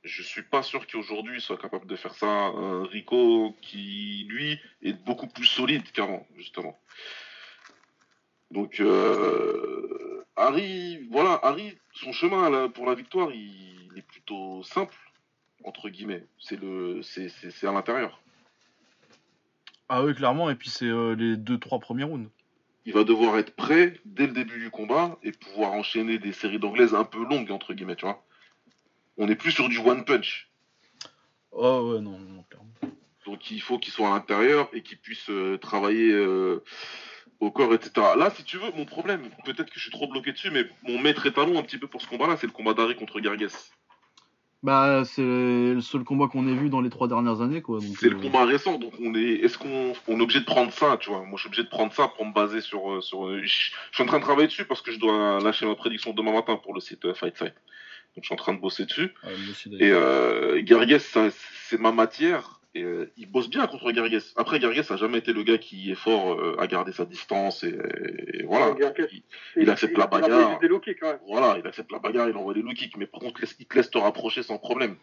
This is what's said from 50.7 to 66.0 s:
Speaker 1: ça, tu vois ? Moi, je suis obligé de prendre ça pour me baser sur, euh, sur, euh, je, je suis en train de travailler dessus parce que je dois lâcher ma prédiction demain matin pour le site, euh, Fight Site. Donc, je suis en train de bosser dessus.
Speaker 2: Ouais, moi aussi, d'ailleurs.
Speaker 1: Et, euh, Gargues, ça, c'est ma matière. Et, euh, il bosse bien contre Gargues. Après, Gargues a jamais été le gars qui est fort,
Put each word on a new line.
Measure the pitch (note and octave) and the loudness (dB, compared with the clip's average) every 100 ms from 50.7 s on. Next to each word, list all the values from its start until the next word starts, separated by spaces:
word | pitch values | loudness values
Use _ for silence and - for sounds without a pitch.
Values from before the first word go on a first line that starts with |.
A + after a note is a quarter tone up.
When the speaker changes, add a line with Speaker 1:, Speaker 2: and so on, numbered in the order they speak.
Speaker 1:
ça, | - D3 - | 2 2 2
tu | - | -2
vois ? | G2 | -6
Moi, | F#2+ | -6
je | G2 | -10
suis | G#2+ | -6
obligé | G#2 | -4
de | - | -4
prendre | G#2+ G#2+ | -2 -2
ça | - - | 2 0
pour | - | 0
me | A2 | -2
baser | G2+ G#2 A2 | 0 0 -2
sur, | - G2+ G2 | -6 -8 -4
euh, | F#2+ | -6
sur, | F#2 F#2+ F#2+ | -6 -8 -6
euh, | G2 | -4
je, | G2+ | -2
je | - - - - | 0 0 -4 -10
suis | - | -2
en | G3+ | 2
train | D3+ | 2
de | |
travailler | C#3+ C#3+ D#3+ | 4 4 4
dessus | - | 2
parce | G3+ - | -6 -6
que | - | -6
je | A2+ | 0
dois | A2+ G#2 G#2 G2+ | 2 4 2 2
lâcher | G#2 G#2+ A2 | 2 0 -2
ma | |
prédiction | G#2 A#2+ A2+ A2+ | -2 -4 -4 -6
demain | G#2+ A2+ | -2 0
matin | A2+ A2+ G#2+ | 0 0 -4
pour | F#2+ | -4
le | F#2+ | -10
site, | - - F2 | -10 -6 -6
euh, | |
Fight | - F2 - | -4 -6 -6
Site. | F2 _ _ - - - _ | -10 _ _ -20 -20 -20 _
Donc, | - | -14
je | - | -10
suis | |
en | G2 | -6
train | - | -4
de | G2 | -2
bosser | F#2+ - | -4 -4
dessus. | G2+ - F#3 - | -6 -2 -4 -4
Speaker 2:
Ouais, | - G2 | -12 -10
moi | G2+ | -10
aussi, | G2+ G#2 | -12 -12
d'ailleurs. | G2 | 4
Speaker 1:
Et, | G2+ F#2 | 6 6
euh, | C2+ C2+ B1 A1+ B1+ D2 | 6 4 2 2 2 0
Gargues, | - A#2 A#2+ C#3+ | 8 8 10 6
ça, | - - G#2+ | 6 2 2
c'est | - - - - - | 0 -18 -16 -6 2
ma | - | 2
matière. | - - - D#3+ F3+ - - _ | 4 2 2 0 0 -6 -20 _
Et, | F3 | -8
euh, | F2 E2+ - - | -6 -6 -8 -14
il | G3+ | -2
bosse | B2+ A#2 | -2 -2
bien | F#3 C4 | -2 -2
contre | C3+ B2 | -2 -2
Gargues. | A#2 A2+ A2 - - | 0 0 -2 -2 -4
Après, | A2+ C#3+ | 0 2
Gargues | A#2+ A2+ - | 2 0 -2
a | F#2+ | -2
jamais | A2 A#2+ | 0 0
été | A#2+ | 0
le | A2 | 0
gars | G#2 A2+ | 2 2
qui | - F#2+ F#2+ | 0 -10 -8
est | |
fort, | F#2 | -2